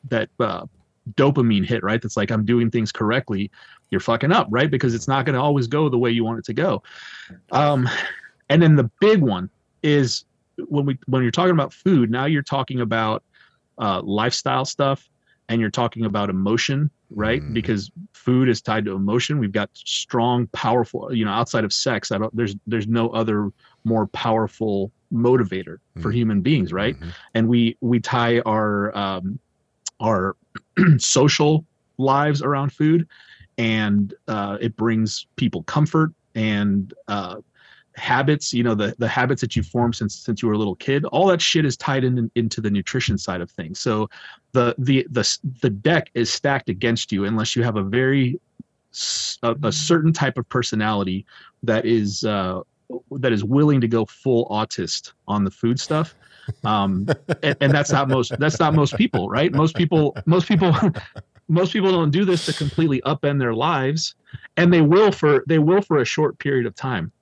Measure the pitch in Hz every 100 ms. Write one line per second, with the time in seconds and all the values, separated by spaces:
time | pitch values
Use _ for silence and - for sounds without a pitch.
0 | 127 117 - - 113 87 - _ _ _
1 | - 107 139 143 117 101 92 120 98 113
2 | 110 - 101 113 104 120 117 120 110 -
3 | 107 123 - 98 101 _ - - _ 95
4 | - 117 143 196 - 117 147 135 131 117
5 | - 135 127 131 147 143 117 147 151 123
6 | 120 117 113 113 - 110 175 104 - -
7 | - - - - _ 131 147 143 123 -
8 | - - - _ _ 147 165 151 120 _
9 | 208 214 135 92 92 _ _ _ 151 147
10 | 127 - _ _ _ - - 143 139 135
11 | - 131 120 135 185 170 139 - 185 165
12 | 117 123 139 151 135 139 127 127 117 113
13 | 110 110 _ _ _ _ _ - 110 95
14 | - 104 117 - 139 131 135 - 139 139
15 | _ _ _ _ - 117 110 - 120 117
16 | 110 104 101 92 98 113 - 139 151 _
17 | _ 104 107 131 147 113 117 107 95 -
18 | 190 _ - 127 131 110 - 110 104 95
19 | 98 117 - 147 107 104 101 - - -
20 | - 123 117 123 113 - 120 120 113 -
21 | - 120 107 104 120 117 107 - 139 110
22 | - 101 110 110 117 101 - 117 104 117
23 | 113 113 113 104 101 - _ _ 113 110
24 | 104 - 120 113 107 - 110 98 98 _
25 | _ 113 120 127 101 92 87 82 _ -
26 | 82 117 113 101 95 151 87 90 107 -
27 | 85 - - 117 113 120 113 - 120 120
28 | - - 117 120 113 107 107 104 104 101
29 | 98 95 92 117 _ _ _ _ - _
30 | 110 101 95 - _ - _ - 185 147
31 | - - 143 - 151 156 160 _ _ -
32 | 135 135 151 139 139 139 139 - 151 170
33 | 160 - - - - - 113 110 107 104
34 | 101 - - 107 101 101 117 - 113 110
35 | 107 - - - 127 - - 151 151 160
36 | 160 - _ 113 110 104 101 98 98 -
37 | - 101 90 90 - _ _ - _ -
38 | - 127 135 147 - 120 120 107 101 -
39 | 113 - 123 139 - - - 120 120 -
40 | 107 - - 110 113 107 104 92 - 139
41 | 156 151 190 170 - 165 151 - - 135
42 | 127 123 113 - 113 - 107 101 90 127
43 | - 98 - 90 87 - 82 92 131 107
44 | 107 - - - _ 131 120 - 127 135
45 | - 123 104 - 147 127 135 101 151 165
46 | 160 120 117 - 143 135 - 95 117 117
47 | - 98 98 110 110 123 117 107 98 117
48 | 131 139 123 - _ _ - _ _ -
49 | - - - - 117 143 131 151 - 170
50 | 160 160 135 - 117 127 117 110 107 104
51 | 95 95 - - - _ 117 110 113 113
52 | 104 - 107 104 92 92 - _ _ 123
53 | _ 139 127 107 107 139 151 139 117 113
54 | 107 - 135 117 - 104 110 - 85 -
55 | - _ - 104 98 - 117 127 - 156
56 | 160 _ _ - - - 107 107 98 95
57 | 101 131 - 165 147 143 139 143 147 139
58 | 135 131 127 117 151 156 156 156 139 117
59 | 269 - 98 113 160 139 160 160 170 165
60 | 147 - - 175 - 196 180 160 202 -
61 | - - - _ - 165 185 220 190 180
62 | 156 156 196 175 165 - 143 - 160 131
63 | 131 143 143 143 123 113 147 151 131 156
64 | - - _ - - - 175 175 147 180
65 | 214 196 151 139 135 160 151 190 196 151
66 | 120 - 151 - 143 135 117 - 135 110
67 | 82 _